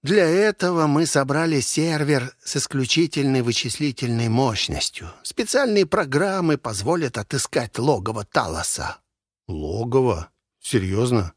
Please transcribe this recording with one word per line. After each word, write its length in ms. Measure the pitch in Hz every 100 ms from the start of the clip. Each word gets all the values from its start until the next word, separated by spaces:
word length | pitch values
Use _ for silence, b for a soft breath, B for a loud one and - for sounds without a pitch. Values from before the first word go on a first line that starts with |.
| 139
Для 220 | 202 165
этого 580 | 180 214 202 180 170 156
мы 180 | 143
собрали 540 | 165 147 135 143 165 147
сервер 760 | - - 165 151 147 143 123 _
с 140 | -
исключительной 880 | 143 - 139 127 160 165 151 139 131
вычислительной 840 | 120 117 120 - 147 120 123 117 117
мощностью. 840 | 117 135 107 - 73 - - 82 -
Специальные 600 | - - 220 277 262 208
программы 760 | 165 190 147 139 196 190 170 147
позволят 600 | 120 104 98 175 139 110
отыскать 580 | - 107 - 147 117 -
логово 480 | 131 120 101 113
Талоса. 760 | 101 156 95 80 - - 67 - _ _ _ _ -
«Логово? 800 | 80 76 101 120 131 127 87 82 _ _ _
Серьезно? 720 | - 120 92 98 123 120 87